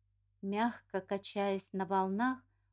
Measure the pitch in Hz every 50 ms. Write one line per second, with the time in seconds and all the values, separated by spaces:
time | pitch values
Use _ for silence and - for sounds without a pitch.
0 | _ _ _ _ _ _ _ _ - 196 202 208 226 240 226 - - _ - 190
1 | 190 - 202 196 196 - - 208 202 202 196 190 - - - 190 190 175 196 190
2 | 190 190 190 208 240 262 262 254 - _ _ _ _ _